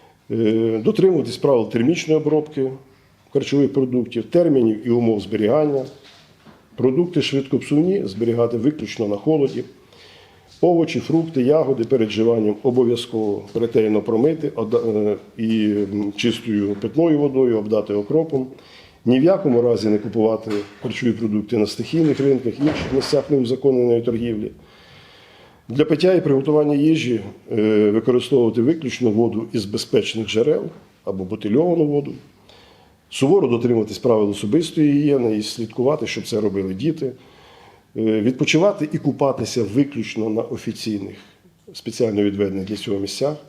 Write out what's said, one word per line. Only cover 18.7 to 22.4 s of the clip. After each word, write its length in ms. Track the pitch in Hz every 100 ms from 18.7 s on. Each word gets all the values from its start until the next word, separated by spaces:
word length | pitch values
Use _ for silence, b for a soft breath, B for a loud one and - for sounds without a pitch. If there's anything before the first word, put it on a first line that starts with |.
| B B B 117
Ні 140 | 127
в 40 |
якому 380 | 165 190 160 120
разі 260 | 123 110 107
не 100 | 107
купувати 540 | 107 110 110 110 110 104 101 -
харчові 300 | 120 104 123
продукти 460 | 107 110 104 101 117
на 100 | 104
стихійних 520 | - 117 160 156 135
ринках, 400 | 139 131